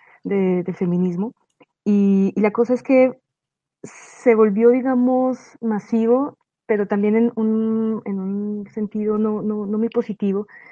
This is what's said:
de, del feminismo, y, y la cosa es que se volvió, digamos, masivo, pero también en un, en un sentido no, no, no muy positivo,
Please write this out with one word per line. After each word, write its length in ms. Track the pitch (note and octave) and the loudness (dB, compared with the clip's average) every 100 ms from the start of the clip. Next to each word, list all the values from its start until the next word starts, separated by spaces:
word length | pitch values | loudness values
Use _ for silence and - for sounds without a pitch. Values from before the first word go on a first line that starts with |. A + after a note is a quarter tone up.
| _ _ | _ _
de, 400 | - G3 F#3 F3+ | -4 0 0 0
del 120 | F3+ | -4
feminismo, 580 | E3+ F3+ F3 F3+ F3 A3+ - _ _ _ _ | -4 -2 0 -2 -2 -8 -10 _ _ _ _
y, 520 | - G3+ G3 G3 G3 - | 0 2 4 4 2 2
y 40 | |
la 80 | G#3 | 0
cosa 240 | G#3 A#3+ | 0 0
es 80 | B3 | -2
que 360 | - C4 B3+ - _ _ _ _ _ _ | 2 4 4 0 _ _ _ _ _ _
se 520 | - - - - B3 | -20 -20 -20 -2 2
volvió, 340 | A3 A3 G3+ A#3 | 4 4 4 4
digamos, 880 | B3+ B3+ B3+ B3 B3+ B3+ B3 - - | 4 0 0 2 0 0 -4 -12 -10
masivo, 760 | A3+ G#3 - A3+ A3+ B3+ C#4 - _ _ - | -6 -6 -2 0 2 2 0 -8 _ _ -4
pero 200 | G#3 G3+ | -2 -2
también 300 | G3+ G#3 A3+ | 0 0 2
en 160 | A#3 - | 0 0
un, 640 | A3 A3 A3 A3 A3 A3 | -2 0 -2 -2 -2 -4
en 140 | - G3 | -6 -6
un 500 | F#3+ G3+ G#3 G#3 G3+ | -6 -6 -6 -8 -10
sentido 480 | A3+ G#3 G#3+ G#3+ G#3 | -8 -6 -4 -2 -2
no, 240 | A3 G#3+ | -2 -2
no, 240 | G#3+ G#3+ | -4 -6
no 140 | G3+ G#3+ | -4 -4
muy 100 | A3+ | -2
positivo, 580 | A#3+ A#3 G3 G3+ G3 G#3 - - | -2 -6 -4 -4 -4 -6 -16 -20